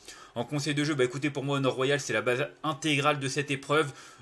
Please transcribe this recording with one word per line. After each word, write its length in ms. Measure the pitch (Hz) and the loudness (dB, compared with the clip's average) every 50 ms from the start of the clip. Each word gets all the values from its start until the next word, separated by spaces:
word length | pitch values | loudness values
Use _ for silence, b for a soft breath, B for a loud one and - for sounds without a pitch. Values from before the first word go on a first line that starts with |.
| B B B B B B B | B B B B B B B
En 100 | 117 131 | -6 -6
conseil 280 | - 147 147 143 156 143 | -4 -4 -4 -2 -2 0
de 100 | 143 147 | 0 0
jeu, 120 | 147 160 | 0 2
bah 80 | 139 127 | 2 2
écoutez, 260 | 127 - 139 143 147 | 0 0 -2 -4 -2
pour 140 | 139 139 127 | -2 -4 -2
moi, 140 | 143 143 139 | -2 0 2
Honor 180 | 135 131 120 | 2 2 2
Royal, 240 | 127 131 139 143 139 | 2 2 2 2 0
c'est 140 | - - 113 | 0 0 -2
la 80 | 110 | 0
base 260 | 107 123 123 127 147 - - - - | 2 2 0 0 -2 -4 -6 -4 -2
intégrale 560 | 151 151 143 - 156 147 135 135 151 147 143 | -2 -2 0 0 2 2 4 4 2 2 2
de 80 | 135 135 | -2 -2
cette 240 | - 151 143 139 | -2 -2 -2 -2
épreuve. 400 | 139 135 - - 147 151 160 139 127 B B B B B | -4 -4 -2 2 2 2 2 2 -2 B B B B B